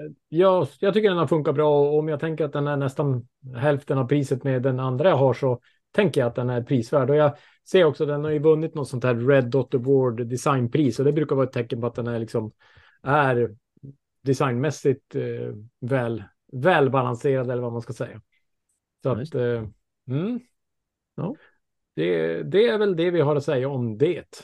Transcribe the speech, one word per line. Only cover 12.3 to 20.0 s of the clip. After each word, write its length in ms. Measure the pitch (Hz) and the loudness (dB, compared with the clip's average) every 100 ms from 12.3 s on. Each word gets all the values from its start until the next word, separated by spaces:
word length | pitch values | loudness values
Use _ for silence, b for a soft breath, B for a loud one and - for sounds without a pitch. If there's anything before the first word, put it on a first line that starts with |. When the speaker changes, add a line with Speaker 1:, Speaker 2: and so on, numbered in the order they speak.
| 120 110 - b b b b | -4 -6 -10 b b b b
Speaker 1:
är 520 | 139 147 135 123 113 104 _ _ 139 - _ _ | 0 2 2 2 0 -4 _ _ -20 -20 _ _
designmässigt, 920 | 139 135 139 120 147 139 143 135 _ 135 | -2 0 0 0 -2 -2 -2 -2 _ -8
eh, 380 | 123 120 120 117 110 _ | -6 -8 -10 -12 -18 _
väl, 420 | 123 135 117 113 98 _ _ | -4 -2 -2 -6 -10 _ _
välbalanserad, 1000 | 131 147 170 135 135 123 120 147 135 123 | -2 2 4 4 2 0 -2 -2 -2 -2
eller 100 | 123 | -4
vad 100 | 123 | -6
man 100 | 117 | -8
ska 120 | 117 | -10
säga. 280 | 117 117 127 - _ _ _ _ _ _ _ | -10 -10 -12 -20 _ _ _ _ _ _ _
Så 60 | 135 | -4
Speaker 2:
Ja, 20 | |
Speaker 1:
att, 80 | 110 | -4
Speaker 2:
just 140 | 143 | -4
det. 200 | 135 123 117 | -4 -2 -2
Speaker 1:
eh, 80 | 107 - _ _ | -6 -14 _ _